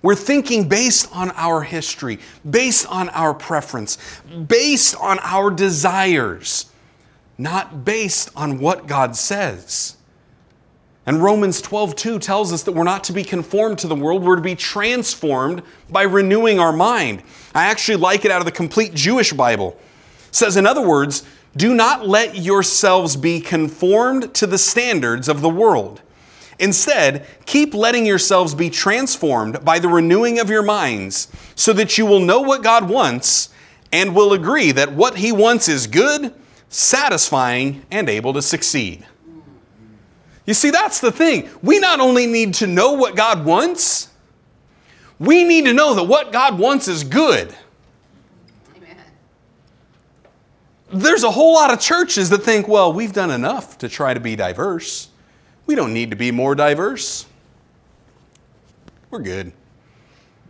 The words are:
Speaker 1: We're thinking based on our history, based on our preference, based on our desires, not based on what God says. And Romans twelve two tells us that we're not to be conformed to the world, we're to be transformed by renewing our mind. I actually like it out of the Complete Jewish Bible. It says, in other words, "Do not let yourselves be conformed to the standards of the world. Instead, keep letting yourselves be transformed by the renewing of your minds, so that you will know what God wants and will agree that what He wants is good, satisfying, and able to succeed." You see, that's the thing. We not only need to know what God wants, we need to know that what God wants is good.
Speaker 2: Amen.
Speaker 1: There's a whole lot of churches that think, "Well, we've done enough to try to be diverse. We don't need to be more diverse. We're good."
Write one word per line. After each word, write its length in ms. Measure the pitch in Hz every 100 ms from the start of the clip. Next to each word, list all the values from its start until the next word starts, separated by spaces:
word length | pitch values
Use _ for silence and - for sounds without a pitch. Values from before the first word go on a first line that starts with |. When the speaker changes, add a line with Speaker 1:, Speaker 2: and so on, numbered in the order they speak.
Speaker 1:
We're 140 | 180 202
thinking 520 | - 285 277 233 170
based 400 | 202 247 - - 175
on 140 | 185 175
our 260 | 165 160
history, 560 | 147 165 151 - 131 104 - - 151
based 380 | 190 254 220 -
on 220 | 185 180
our 260 | - 160 147
preference, 840 | - 160 - 123 104 - - - - 170 156
based 480 | 233 285 269 - -
on 240 | 196 190
our 320 | - 190 202
desires, 1120 | 175 196 160 175 185 190 160 113 87 - - - _ _ _ _ _ _ -
not 480 | 143 185 - 151 127
based 440 | 220 208 - - 139
on 240 | 147 135
what 260 | 143 185 151
God 300 | 143 127 117
says. 800 | - 202 180 90 - - - - _ _ _ _ _ _ _ _ _ _ -
And 180 | 156
Romans 380 | 185 214 202 175
twelve 340 | - 208 208 143
two 240 | 226 220
tells 320 | - 196 202
us 120 | 165
that 100 | -
we're 100 | 170
not 220 | 170 196 -
to 80 |
be 100 | 185
conformed 560 | 185 185 156 196 220 202
to 80 | 170
the 80 | 151
world, 280 | 147 185
we're 120 | 180 180
to 60 |
be 140 | 170 180
transformed 1080 | - 208 214 247 233 - 156 131 135 175 - - -
by 140 | 185
renewing 560 | 196 190 190 208 226 202
our 140 | 165
mind. 500 | 156 196 240 139 98 - - - 151
I 120 | 180
actually 280 | 214 - 202
like 300 | 185 202 202
it 60 |
out 100 | 180
of 40 | 175
the 60 |
Complete 420 | 170 165 - 220
Jewish 380 | 160 147 247 214
Bible. 480 | 139 123 110 92 - - _ _ _ -
It 80 | -
says, 220 | 226 190
in 80 | 196
other 200 | 294 214
words, 380 | 147 143 139 - - _ 139
"Do 180 | 208
not 320 | 247 226 233 208
let 280 | 208 226 196
yourselves 800 | 175 196 185 - 202 185 165 139
be 240 | 156 170
conformed 960 | 165 165 156 - 180 208 247 269 226
to 120 | - 202
the 120 | 185
standards 720 | - 240 247 196 123 120 127
of 100 | 147
the 80 | 156
world. 540 | 165 220 151 98 104 _ _ _ - - -
Instead, 680 | 190 190 - 269 147 139 - - -
keep 280 | 277 294
letting 320 | 208 226 240 220
yourselves 480 | 190 - 190 175
be 160 | 147 170
transformed 960 | - 196 220 269 - 160 123 107 120
by 160 | 147 165
the 80 | 175
renewing 520 | 170 165 185 240 233
of 100 | 208
your 120 | 214
minds, 680 | 208 208 147 107 95 - - - - -
so 160 | -
that 260 | 202 220 -
you 80 | 220
will 140 | 196
know 220 | 185 220
what 220 | 269 269
God 260 | 220 233 185
wants 580 | 240 170 - - - - _ - _ _
and 200 | 165 190
will 200 | 180 208
agree 400 | 196 165 294 180
that 180 | 135 143
what 240 | 139 240 202
He 160 | 214
wants 380 | 214 220 240 -
is 180 | 147 117
good, 460 | 151 262 294 277 - - _ _
satisfying, 1120 | - - 262 285 170 - 139 127 123 135 139 -
and 180 | 202 175
able 260 | 107 120
to 100 | 135
succeed." 600 | 139 - - 147 104 76 - _ - 165 147 139 _ _ 110 - _ _ _ - -
You 80 |
see, 160 | 214 294
that's 300 | 339 415 -
the 120 | 247
thing. 380 | - 330 226 - -
We 180 | 185 403
not 200 | 370 311
only 260 | 262 247 240
need 300 | 233 220 175
to 120 | 202
know 260 | 175 240
what 220 | 285 247 180
God 300 | 220 196 151
wants, 640 | 175 330 349 - - - _ _ _ _ _ _ _ _ _ - _
we 260 | 175 339
need 220 | 349 330 277
to 80 |
know 220 | 240 302 214
that 80 |
what 280 | 175 285 269
God 280 | 226 269 185
wants 280 | 226 277 -
is 160 | 165
good. 500 | 139 196 311 143 87 - _ _ _ _ _ _ _ _ _ _ _ -
Speaker 2:
Amen. 220 | 180 - - _ _ _ _ _ _ _ _ _ _ _ _ _ _ _ _ _ _
Speaker 1:
There's 320 | 190 285 381
a 80 | 240
whole 220 | 208 320
lot 180 | 320 285
of 80 | 240
churches 500 | - 339 349 - 180
that 140 | 202
think, 240 | 208 220 208
"Well, 240 | 214 180
we've 220 | 160 226
done 180 | 196 185
enough 460 | 127 131 247 - -
to 100 | 120
try 240 | - 139
to 60 | 123
be 160 | 117 107
diverse. 760 | 92 92 185 170 - - - _ _ _ _ _ -
We 80 | 294
don't 180 | 127
need 160 | 113 117
to 60 | 104
be 160 | 120
more 240 | 120 131 139
diverse. 720 | 147 147 196 254 - - - _ _ _ _ _ _ _ _ _ _ _ _ _ _ _ _ _ _
We're 80 | 233
good." 340 | 101 92 90 - _ _ _ _ _ _ _ _